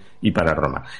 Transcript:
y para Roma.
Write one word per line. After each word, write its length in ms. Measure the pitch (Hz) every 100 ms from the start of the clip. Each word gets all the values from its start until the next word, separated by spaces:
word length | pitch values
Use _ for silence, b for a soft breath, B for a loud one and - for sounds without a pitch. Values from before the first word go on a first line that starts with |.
| b b
y 100 | 110
para 220 | 95 82
Roma. 300 | 76 71 65 - B